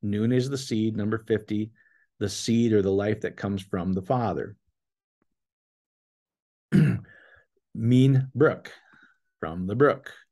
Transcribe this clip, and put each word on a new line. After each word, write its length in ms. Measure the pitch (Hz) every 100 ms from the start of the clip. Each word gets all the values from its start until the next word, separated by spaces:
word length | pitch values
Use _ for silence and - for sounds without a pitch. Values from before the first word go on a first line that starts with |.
Nun 300 | 107 104 110
is 160 | 127 127
the 100 | 135
seed, 380 | - 110 110 107
number 220 | 104 110
fifty, 520 | 110 107 - 104 110 _ _ _ _ _
the 100 | 104
seed 440 | - - 117 117
or 100 | 107
the 80 | 98
life 320 | 98 104 107
that 140 | - -
comes 260 | 101 98
from 300 | 95 95 92
the 100 | 95
father. 540 | 92 127 113 80 55 - _ _ _ _ _ _ _ _ _ _ _ _ _ _ _ _ _ _ _ _ _
<clears throat> 260 | - 151 110 - - _ _ _ _ _
Mean 540 | - 113 127 131 135 131
brook, 380 | 117 147 98 - - _ _ _ _ _ _
from 260 | 80 85 92
the 80 |
brook. 380 | 113 143 101 - - _